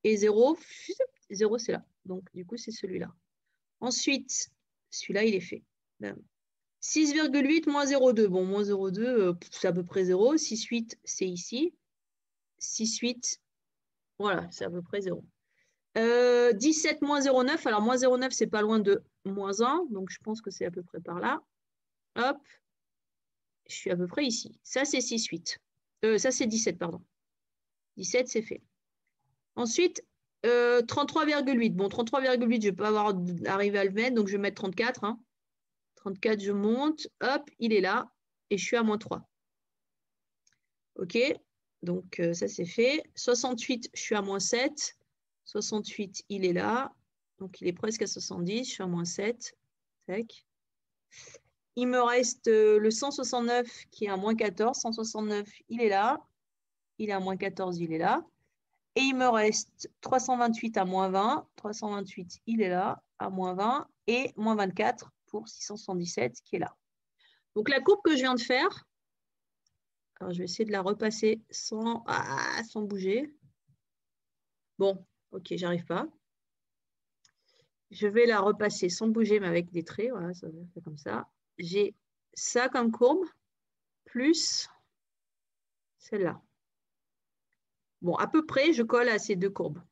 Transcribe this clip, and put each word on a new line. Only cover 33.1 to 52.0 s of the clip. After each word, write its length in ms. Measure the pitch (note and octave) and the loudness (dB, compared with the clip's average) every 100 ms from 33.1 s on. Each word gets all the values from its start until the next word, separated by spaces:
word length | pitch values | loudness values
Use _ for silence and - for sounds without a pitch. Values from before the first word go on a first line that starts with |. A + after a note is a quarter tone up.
d-, 340 | F#3 F3+ E3+ G#2 | 0 -2 -4 -2
arriver 320 | G3 G3+ G3+ | 0 0 2
à 60 | G3 | 0
le 60 | |
mettre, 240 | G3 B3 A#3+ | 0 0 2
donc 120 | G3 | 0
je 60 | |
vais 80 | G3+ | 0
mettre 200 | G3+ G3+ | -2 -2
trente-quatre, 420 | F#3+ F#3 A3+ B3+ | -6 -2 -2 -2
hein. 160 | G#3 A#3+ _ _ _ _ _ _ _ _ | -6 -6 _ _ _ _ _ _ _ _
Trente-quatre, 460 | G3+ G3 A3+ G#3+ | -10 -2 0 0
je 100 | G3 | 0
monte, 560 | G3+ G#3 A#3+ D4+ D#4 - _ | 2 2 2 2 -2 -8 _
hop, 280 | A3+ C#4+ D4 _ | 0 0 -4 _
il 140 | A#3 | 2
est 80 | G#3+ | 2
là, 300 | F#3 A3 B3 _ _ _ _ | 4 0 -4 _ _ _ _
et 80 | G3+ | -4
je 80 | - | 0
suis 120 | A#3+ | 2
à 60 | |
moins 160 | A3 G#3+ | 2 0
trois. 280 | - - - _ _ _ _ _ _ _ _ _ _ _ _ _ _ _ _ - | -4 -10 -10 _ _ _ _ _ _ _ _ _ _ _ _ _ _ _ _ -10
OK, 220 | F3+ A#3 C4+ - _ _ _ _ | -2 0 0 -2 _ _ _ _
donc, 380 | F3 F3+ F#3 - | -6 -6 -6 -2
euh, 140 | E3+ | -2
ça, 140 | E3+ - | 0 -4
c'est 180 | - F3 | -4 -4
fait. 380 | - A#3+ D#4 - - | 2 2 2 -6 -6
Soixante-huit, 720 | - A#3+ C4 B3 - B3 - | 0 0 0 -4 -4 -4 -4
je 80 | - | -10
suis 140 | - G#3 | -2 -2
à 60 | |
moins 180 | G3 G3 | 0 -4
sept. 580 | - A#3+ C#4 D4 - - _ _ _ _ - | 0 0 0 -2 -10 -10 _ _ _ _ -8
Soixante-huit, 800 | G#3 G#3 G#3+ G3+ - G3 - - | -6 -4 -4 -6 -8 -10 -10 -10
il 160 | G3 F#3+ | -2 0
est 80 | |
là, 400 | F3 G#3 A#3 C4+ _ _ _ _ _ | 0 0 -2 -4 _ _ _ _ _
donc 220 | F#3+ - | -16 -6
il 60 | F#3 | -6
est 60 | |
presque 300 | F3 G#3+ A3 | -4 -6 -4
à 40 | G3 | -6
soixante-dix, 580 | F#3 - F#3 F3 A3 B3+ | -6 -8 -6 -2 -2 -4
je 40 | |
suis 140 | - | -6
à 40 | F#3+ | -4
moins 180 | F3 E3+ | -2 -4
sept. 520 | - G3+ A#3+ - _ _ _ _ _ - | -4 -4 -4 -12 _ _ _ _ _ -8
Tac. 400 | F#3+ A#3 - _ _ _ _ _ _ _ - - - _ _ _ - | -6 -8 -14 _ _ _ _ _ _ _ -20 -20 -20 _ _ _ -4
Il 120 | B3 | 0
me 140 | B3 | 2